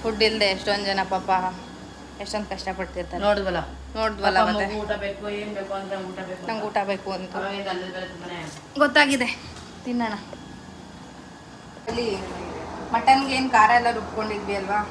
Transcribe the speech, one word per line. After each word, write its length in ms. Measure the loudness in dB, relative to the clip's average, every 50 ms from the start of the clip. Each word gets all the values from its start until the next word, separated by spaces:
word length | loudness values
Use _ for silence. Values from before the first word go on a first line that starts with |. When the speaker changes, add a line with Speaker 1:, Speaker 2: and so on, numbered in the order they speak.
| 0
Speaker 1:
ಫುಡ್ 200 | -2 2 4 4
ಇಲ್ಲದೆ 220 | 4 4 4 2
ಎಷ್ಟೊಂದು 400 | 2 2 0 0 0 0 0 2
ಜನ 140 | 0 2 0 2 2
ಪಾಪ 200 | 0 -2 2 2 2 2 2 0 -4 -6 -12 -14 -14 -14 -14 -14 -14 -14 -16 -16 -12 -10
ಎಷ್ಟೊಂದು 280 | -8 -4 -4 -4 -4 -4
ಕಷ್ಟಪಡ್ತಿರ್ತಾರೆ. 760 | -6 -6 -4 -4 -4 -4 -4 -6 -4 -6 -6 -4 -4 0 4
Speaker 2:
ನೋಡಿದ್ವಲ್ಲ. 360 | 4 4 4 4 0 0 0 -2 -4 -8 -12 -14 -10 -4
Speaker 1:
ನೋಡಿದ್ವಲ್ಲ 440 | 0 0 0 0 2 2 4 6 6
Speaker 2:
ಪಾಪ 80 | 6 6
Speaker 1:
ಮತ್ತೆ. 180 | 4 2 2
Speaker 2:
ಮಗು 200 | 0 0 -2 -2
ಊಟ 60 | -2
ಬೇಕು, 380 | -2 -2 -2 -4 -4 -4 -6 -6
ಏನ್ 260 | -4 -4 -6 -6 -6
ಬೇಕು 180 | -6 -6 -4 -4
ಅಂದ್ರೆ 240 | -6 -4 -4 -4 -4
ಊಟ 180 | -4 -6 -8
ಬೇಕು 260 | -8 -8 -8 -8 -8
ಅಂತ. 80 | -6 -4
Speaker 1:
ನಂಗೆ 160 | -4 -2 -4
ಊಟ 120 | 0 0 0 2
ಬೇಕು 260 | 2 0 -2 -2 -4
ಅಂತ. 240 | -4 -4 -4 -6 -6
Speaker 2:
ಅವಾಗಿಂದ 320 | -4 -4 -4 -4 -4 -4 -4
ಅಲ್ಲೇ 200 | -4 -4 -4 -6
ಬೇರೆ 180 | -6 -6 -8
ತುಂಬಾನೇ 760 | -8 -10 -10 -10 -10 -8 -8 -8 -8 -10 -12 -14 -10 2 4
Speaker 1:
ಗೊತ್ತಾಗಿದೆ, 600 | 4 6 8 6 6 6 6 2 2 0 -2 -6 -8 -12 -12 -12 -14 -14 -14 -12 -6
ತಿನ್ನೋಣ. 280 | -4 0 0 0 0 -2 -6 -8 -12 -14 -14 -14 -14 -14 -14 -14 -14 -14 -14 -16 -16 -16 -16 -16 -16 -16 -16 -16 -16 -16 -16 -16 -16 -16 -16 -16 -16 -16 -12 -8 -4
ಅಲ್ಲಿ 280 | -2 0 0 0 0 0 -2 -6 -6 -6 -6 -6 -8 -8 -8 -8 -8 -8 -8 0 0
ಮಟನ್ಗೆ 420 | 4 8 8 8 8 6 2 2
ಏನು 140 | 2 2 4
ಖಾರ 200 | 8 8 8 10
ಎಲ್ಲ 220 | 8 8 6 4
ರುಬ್ಕೊಂಡಿದ್ವಿ 640 | 2 0 -2 -4 -4 -4 -2 -2 -2 -4 -2 -2 -2
ಅಲ್ವಾ 240 | -2 0 0 0 0 0 -2